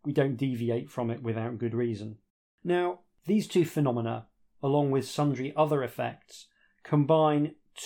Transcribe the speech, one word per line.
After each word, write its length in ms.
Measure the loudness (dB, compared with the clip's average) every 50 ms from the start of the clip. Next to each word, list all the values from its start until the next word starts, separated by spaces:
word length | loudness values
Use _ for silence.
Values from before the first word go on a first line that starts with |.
| -8
we 80 | -2 0
don't 240 | 2 2 2 0 -2
deviate 520 | -2 -2 -2 -2 -2 -2 -2 -2 -4 -6
from 220 | -6 -6 -4 -4
it 100 | -4 -4
without 360 | -4 -6 -4 -4 -6 -6 -6 -4
good 160 | -4 -4 -2
reason. 440 | -2 -2 -2 -2 -4 -8 -10 -14 -16 _ _ _ _ _ _ _ _ -4
Now, 380 | 0 0 2 0 0 -2 -6 _ _ _ _ _
these 220 | 0 0 0 0 2
two 180 | 2 2 2
phenomena, 640 | 2 2 0 2 2 2 0 -2 -2 -4 -6 -8 -12 _ _ _ _ _ _
along 300 | -2 2 2 2 2 2
with 160 | 2 0 -2 -2
sundry 460 | -2 0 0 0 0 0 -4 -4 0
other 280 | 0 2 2 2 0 0
effects, 640 | -2 -4 -4 -6 -6 -6 -10 _ _ -20 -20 -20 _ _ _ _ _ _ _ -6
combine 720 | 0 2 2 4 4 4 6 6 4 4 2 2 0 -4 -8 _ _ _ -16 -8